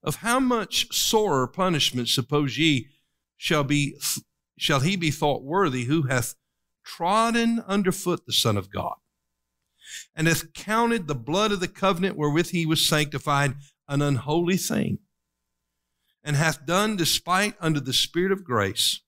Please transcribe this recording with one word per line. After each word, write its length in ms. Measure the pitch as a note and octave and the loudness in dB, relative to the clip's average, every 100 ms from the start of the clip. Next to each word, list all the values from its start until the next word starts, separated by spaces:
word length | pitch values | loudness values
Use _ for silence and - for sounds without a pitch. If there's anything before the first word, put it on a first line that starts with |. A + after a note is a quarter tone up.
Of 160 | - - | -6 -4
how 220 | A3 B3 | 0 2
much 560 | C4 A#3+ G3 - - | 2 0 0 -2 -2
sorer 540 | - - A3 G#3 C#3 B2 | -2 2 2 2 2 0
punishment, 600 | - F#3 D#3+ - B2+ A#2+ | 0 0 2 0 -2 -2
suppose 480 | - A#2+ D3 C#3+ A#2 | -2 0 0 0 2
ye, 320 | D#3+ C#3 - _ _ _ _ _ | 2 2 -2 _ _ _ _ _
shall 280 | - D#3+ | 0 0
be, 340 | C#3 D3 C#3+ - - - - _ _ _ | 2 0 -2 -4 -6 -6 -8 _ _ _
shall 220 | - C#3+ | 0 2
he 140 | C#3+ | 2
be 160 | G3 E3 | 0 -2
thought 320 | - D3+ C3 | 0 -2 -2
worthy 420 | C3+ F3 F#3 B2+ | -2 0 0 0
who 180 | A#2+ D#3+ | -2 0
hath 340 | C#3 C3 A#2 - _ _ _ _ | 2 0 -2 -8 _ _ _ _
trodden 800 | - - F3 G#3 A#3 A#3 A#3 A#3 - | -20 -6 -2 0 2 2 2 0 0
under 240 | G3+ F#3+ | 0 2
foot 340 | - F3 F3 | 0 -2 -4
the 80 | - | -2
Son 240 | - A#2 G#2 | 0 2 0
of 140 | F2+ | -2
God, 240 | - F#2 - _ _ _ _ _ _ _ _ - - - | -6 -6 -8 _ _ _ _ _ _ _ _ -18 -18 -16
and 140 | - D#3+ | -2 0
hath 240 | D#3+ - | 0 -2
counted 560 | - - A3 A#3 A#3 D#3 | -14 -2 0 2 0 -2
the 80 | C#3+ | -6
blood 340 | A2+ E3+ G#3+ | -2 0 2
of 80 | G3+ | 0
the 80 | F3 | -2
covenant 500 | - G3 F3+ F#3+ - | 0 0 2 -2 0
wherewith 340 | D3 D3+ E3+ | 2 2 2
he 140 | F3+ | 0
was 220 | D#3+ D#3 - | 2 2 2
sanctified 680 | D#3 D3 D3 - C#3+ C#3+ C#3 - _ _ | 2 0 -2 0 2 2 -2 -12 _ _
an 120 | C#3+ | 0
unholy 560 | D3 C3+ C#3 D#3+ F3 F#3 | 2 0 0 0 2 0
thing, 440 | - - - - _ _ _ _ _ _ _ _ _ _ _ _ | 0 -2 -2 -4 _ _ _ _ _ _ _ _ _ _ _ _
and 140 | D3 C#3+ | -4 0
hath 280 | D#3+ D3+ | 0 0
done 320 | C3+ F3 G#3+ G#3 | -2 0 0 0
despite 600 | D#3 - - F#3 G#3 - | 0 0 0 0 0 -2
unto 200 | D#3+ D3+ | -2 -2
the 120 | B2+ | 0
Spirit 380 | B2+ - E3 F#3+ | -2 -2 0 0
of 140 | G3 | 0
grace? 560 | F#3 A#2+ G2 G2+ - - | 0 0 0 0 -2 -2